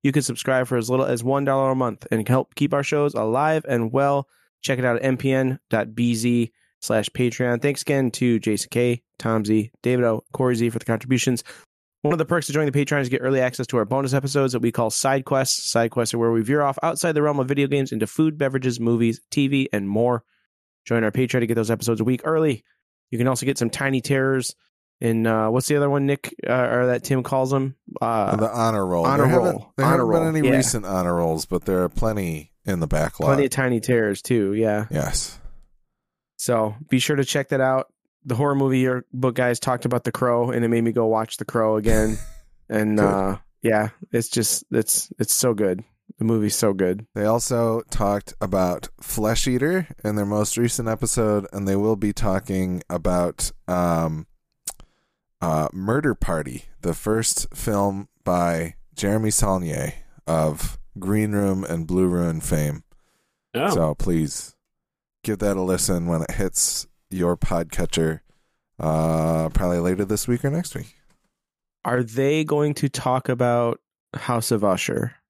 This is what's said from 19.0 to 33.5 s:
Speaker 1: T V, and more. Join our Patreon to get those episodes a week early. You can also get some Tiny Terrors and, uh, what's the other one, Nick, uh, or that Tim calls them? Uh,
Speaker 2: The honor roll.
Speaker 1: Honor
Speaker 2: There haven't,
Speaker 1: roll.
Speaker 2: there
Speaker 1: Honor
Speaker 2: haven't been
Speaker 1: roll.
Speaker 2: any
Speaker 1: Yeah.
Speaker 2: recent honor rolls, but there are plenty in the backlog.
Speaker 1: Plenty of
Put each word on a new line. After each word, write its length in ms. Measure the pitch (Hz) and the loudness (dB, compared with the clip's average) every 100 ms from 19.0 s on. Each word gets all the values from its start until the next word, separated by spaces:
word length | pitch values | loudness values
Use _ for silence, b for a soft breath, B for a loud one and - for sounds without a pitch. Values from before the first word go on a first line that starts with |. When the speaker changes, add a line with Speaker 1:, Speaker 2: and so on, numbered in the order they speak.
| 117 113 _ | 4 0 _
Speaker 1:
T 160 | - 135 | 0 2
V, 200 | 139 135 | 2 0
and 120 | 104 98 | -2 0
more. 380 | 104 120 120 _ _ _ _ _ _ - | 2 2 0 _ _ _ _ _ _ -2
Join 180 | 117 | 2
our 60 | 110 | 2
Patreon 300 | 131 127 131 | 0 0 0
to 60 | 113 | 0
get 80 | |
those 160 | 113 110 | 0 0
episodes 300 | 113 117 110 | 0 0 0
a 40 | |
week 180 | 113 127 | 0 0
early. 400 | - 160 156 110 _ _ _ _ _ | 0 2 2 0 _ _ _ _ _
You 80 | 117 | 0
can 100 | 123 | 0
also 160 | 127 | 2
get 140 | 127 135 | -2 0
some 100 | 117 | -2
Tiny 320 | - 139 135 | 0 0 0
Terrors 540 | - 139 135 135 120 - _ _ _ _ | 0 0 2 0 -2 -10 _ _ _ _
and, 260 | 117 113 113 | 0 2 2
uh, 220 | 110 110 | 2 2
what's 180 | 123 - | 0 2
the 100 | 147 | 2
other 140 | 143 | 2
one, 160 | 139 139 | 2 0
Nick, 280 | 143 - - - | -2 -6 -8 -2
uh, 40 | |
or 340 | 127 123 120 123 | 0 2 2 2
that 160 | 123 | 0
Tim 220 | - 131 | 0 -2
calls 260 | 127 135 131 | 0 0 2
them? 240 | 139 135 135 - - | 0 -2 -6 -16 -6
Uh, 360 | 117 113 98 104 | -2 0 0 0
Speaker 2:
The 120 | 110 | 0
honor 380 | 117 113 110 92 | 0 0 2 0
roll. 180 | 87 | 2
Speaker 1:
Honor 200 | 82 139 | 2 4
Speaker 2:
There 80 | 139 | 4
haven't, 180 | 175 180 | 4 2
Speaker 1:
roll. 220 | - - - | -2 -8 0
Speaker 2:
there 100 | 135 | 2
Speaker 1:
Honor 100 | 131 | 4
Speaker 2:
haven't 160 | 120 | 4
been 80 | 165 | 2
Speaker 1:
roll. 160 | 160 160 | 2 2
Speaker 2:
any 120 | 135 | 4
Speaker 1:
Yeah. 80 | 135 | 4
Speaker 2:
recent 300 | 123 113 95 | 2 -2 -2
honor 300 | 92 87 87 | -2 0 0
rolls, 300 | 85 80 - | 0 -2 -2
but 180 | 90 | -4
there 180 | - 92 | 0 0
are 60 | 87 | 0
plenty 640 | - 113 104 90 78 78 _ | 0 0 0 -4 -6 -10 _
in 140 | - 90 | -4 -2
the 80 | 78 | 0
backlog. 420 | 76 76 - 104 | 0 0 0 0
Speaker 1:
Plenty 160 | 139 | 2
of 40 | 139 | 2